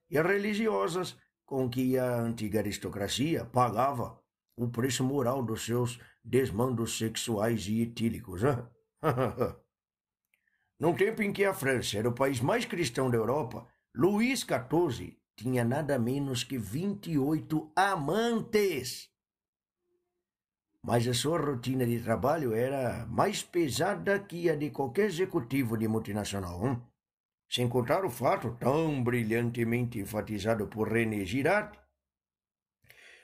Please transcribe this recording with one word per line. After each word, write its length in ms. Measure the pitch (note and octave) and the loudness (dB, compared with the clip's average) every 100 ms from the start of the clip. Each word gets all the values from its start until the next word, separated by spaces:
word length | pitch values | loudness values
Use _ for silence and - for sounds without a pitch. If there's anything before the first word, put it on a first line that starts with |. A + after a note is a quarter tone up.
| _ | _
e 100 | C#3 | 0
religiosas 1000 | E3 G3+ G3+ G#3 A3 G3 G3 E3+ F3 - _ _ - | 2 2 0 0 0 0 0 -2 -6 -10 _ _ -6
com 240 | C3+ B2+ | -2 -2
que 280 | B2 B2+ C3 | 0 2 2
a 180 | B2+ A#2+ | 2 0
antiga 440 | A#2 A#2 G#2+ G#2+ | -2 -2 -2 0
aristocracia 840 | G#2 F#2+ F#2+ F#2+ G2 - D3 E3 | 0 -4 -6 -4 -4 0 0 0
pagava 760 | F#2+ B2+ B2 G#2 C3 C3 G#2+ - _ _ _ - | 0 2 2 2 0 0 -6 -10 _ _ _ -6
o 120 | A#2+ | -4
preço 340 | A#2+ C3 B2+ | -2 -2 0
moral 400 | C3 C#3+ A#2+ C#3 | 0 0 0 0
dos 220 | A#2 A2 - | -2 -4 -2
seus 340 | A#2+ B2 - - _ | 0 0 -4 -16 _
desmandos 760 | A2+ A#2+ C3 F#2 C3 A#2 A2 - | 0 2 2 2 0 0 -2 -2
sexuais 680 | A2+ A2+ - G#2+ A2 A2+ F2+ | -2 -2 -2 2 2 2 0
e 140 | A2 | 0
etílicos, 640 | A#2 A#2 A2+ E2 - F2+ | 0 0 -2 -2 -6 0
né? 220 | B2 C3+ - - _ _ | 2 2 -4 -16 _ _
<laughs> 560 | D#3 B2+ B2 A2 A2+ - _ _ _ _ _ _ _ _ _ _ _ - | 0 2 0 0 -4 -4 _ _ _ _ _ _ _ _ _ _ _ -2
Num 160 | C#3+ E3+ | 0 4
tempo 260 | G3+ A3 | 2 2
em 120 | G3+ | -2
que 100 | G3 | 0
a 100 | G3 | 0
França 440 | F#3 C3 B2+ F#2+ G2+ | 2 2 2 0 0
era 100 | A#2 | 0
o 60 | |
país 260 | A#2+ C#3 C3 | 2 0 2
mais 260 | C#3 A#3 A3+ | 2 0 0
cristão 440 | F3+ D3 - C3 | -2 -2 0 2
da 80 | A#2 | 2
Europa, 500 | A2 C#3 B2+ G2 - _ _ | 2 0 -2 -8 -14 _ _
Luís 520 | - E3+ G#3 A#3+ B3+ - | 2 2 4 2 0 -2
quatorze 720 | C#3 B2 D#3+ F3 F#2+ E2+ - _ - | -4 0 2 2 0 -8 -14 _ -10
tinha 300 | A#2 B2+ A#2 | -2 0 2
nada 340 | C3+ C#3+ C#3 | 0 0 0
menos 440 | A#2 C#3 C#3 B2 | 0 0 -2 -4
que 140 | - C3+ | -4 -6
vinte 540 | G2 A#2+ F#3+ G3 F3 | -6 -4 -4 -4 -4
e 60 | D#3 | 0
oito 520 | C3+ D#3 - D#3 - - | 2 0 -2 -4 -2 2
amantes. 1300 | G3 F#3+ C#3+ G3 A#3 A#3 - G#3 G3+ D3+ B2 - - _ _ _ _ _ _ _ _ _ _ _ _ _ _ _ _ _ | 2 2 0 0 0 0 0 2 2 0 -4 -8 -14 _ _ _ _ _ _ _ _ _ _ _ _ _ _ _ _ _
Mas 240 | - A#2+ A#2 | 0 0 2
a 60 | |
sua 240 | B2 C#3+ E3+ | 0 0 0
rotina 480 | C#3+ B2+ A#2+ C3 B2 | 0 -2 -2 0 0
de 140 | A#2+ | 0
trabalho 540 | G2+ A2+ B2+ E3 C3 | 0 0 2 0 0
era 520 | A2 B2+ C#3 C3 F2+ G#2+ | 0 0 0 -2 -4 -4
mais 360 | A#2+ F3 F#3 | 0 0 0
pesada 720 | - F3 D#3+ A#2+ F3 F#3+ E3 G3 | -4 0 0 0 0 0 0 0
que 300 | G3+ E3+ E3+ | -2 -2 0
a 60 | D3+ | 0
de 140 | D3 | -2
qualquer 380 | B2+ C3+ C3 G#3 | -4 -2 0 0
executivo 680 | E3 F#3 E3+ A#2+ C3+ A#2+ A2 | 0 -2 -2 0 0 0 0
de 100 | A2 | 0
multinacional, 760 | A2 G#2+ G#2 G2 G2 F#2 F2 | 0 -2 -4 -4 -4 -6 -2
hum? 160 | A2+ A#2+ - _ _ _ _ _ _ | -2 -2 -6 _ _ _ _ _ _
Sem 180 | - B2 | -2 2
contar 380 | B2 A2+ E3 F#3+ | 2 2 2 0
o 40 | |
fato 460 | - B2+ - A2+ A#2+ | 0 0 2 0 -2
tão 440 | B2 D3 E3 C#3+ | 2 2 2 2
brilhantemente 960 | A#2+ B2 A2 A2+ A#2+ A#2+ A#2 A#2 B2 A2 | 2 2 2 2 2 0 0 2 0 -4
enfatizado 680 | G2 G#2+ G#2 G#2+ G2 A2+ G2 | -4 -4 -2 -2 0 0 0
por 200 | G#2+ G#2+ | -2 2
René 380 | A2+ A2+ G#2+ F#2+ | 2 2 0 -2
Girard 520 | B2 D3 G3+ G#3 - _ _ _ _ _ _ _ _ _ _ - - - - | 0 2 2 0 -10 _ _ _ _ _ _ _ _ _ _ -20 -20 -20 -20